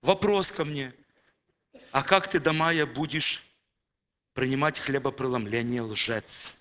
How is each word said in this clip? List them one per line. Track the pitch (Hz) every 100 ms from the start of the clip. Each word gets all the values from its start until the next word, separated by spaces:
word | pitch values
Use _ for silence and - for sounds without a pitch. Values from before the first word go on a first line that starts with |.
Вопрос | - 196 208 202 185
ко | -
мне: | 156 147 131 - _ _ _ _ _ _ _ - -
«А | 135
как | 139 190 185
ты | 180
до | 160
мая | 156 160 165 147
будешь | 123 151 135 - - - _ _ _ _ _ _ _ _
принимать | - 127 135 151 -
хлебопреломление, | - 139 135 127 131 123 104 117 117 123
лжец?» | 113 107 - 113 - - - -